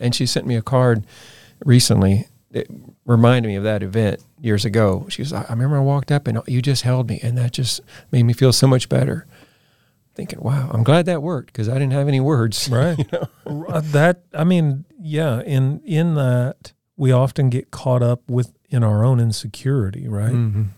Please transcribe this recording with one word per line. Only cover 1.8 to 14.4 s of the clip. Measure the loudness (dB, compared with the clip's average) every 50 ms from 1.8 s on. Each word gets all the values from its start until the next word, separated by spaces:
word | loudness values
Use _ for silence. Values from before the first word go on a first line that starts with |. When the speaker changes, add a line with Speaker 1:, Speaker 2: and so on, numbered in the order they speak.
| 6 4 4 4 4 4 2 0 -2 -4 _ _ _ _
Speaker 1:
It | -10 -10 -10 -10 -14 -20 -20 -20 -20 _ _
reminded | 2 4 6 6 6 4 4 0 -2
me | -4
of | -2 -2
that | -2 -2 -2 -4
event | -4 -2 0 0 0 -2 -4 -8 _ _ _
years | -2 -2 0 0 0
ago. | 0 0 2 2 2 2 0 -4 -8
She | -10 -10
was, | -8 -8 -8
"I, | -8 -8
I | -6 -4
remember | -2 -2 0 0
I | 0
walked | 0 0 0 -2 -2 -2
up | -2 -2 -2
and | -2 -4 -4 -4
you | -4 -4 -2 0
just | 0 -2 0 0
held | 0 0 0 -2 -4
me, | -6 -6 -4
and | -4 -2
that | -2 -2 -2 -2
just | -4 -4 -4 -4 -6 -10 -16 -20 -20 -10 _
made | 0 2 2
me | 2 2
feel | 4 4 2 4
so | 4 4
much | 4 4 2 0 0
better." | -2 0 0 -2 -2 -6 -8 -14 _ _ -20 _ _ _ _ _ _ _ _ _ _ _ _ _ _
Thinking, | -14 -14 -12 -12 -8
"Wow, | -4 -4 -2 -2 -2 -2 -2
I'm | 0 2
glad | 4 4 4 2
that | 0 -2 -4 -4
worked | -4 -6 -6 -8 -10 -8
'cause | -6 -4 -2
I | -2
didn't | -2 -2 0 0
have | 0 0 0
any | 2 2
words." | 2 2 2 2 2 0 0 -4 -4 -2
<laughs> | 0
Speaker 2:
Right. | 2 2 2 0 -2
Speaker 1:
You | -4 -4 -4
know? | -6 -6 -8 -10 _ _ -10 -10 -8 -8 -6
Speaker 2:
Uh, | -4 -4 -4 0 2
that, | 4 4 4 2 0 _ _ -6
I | -2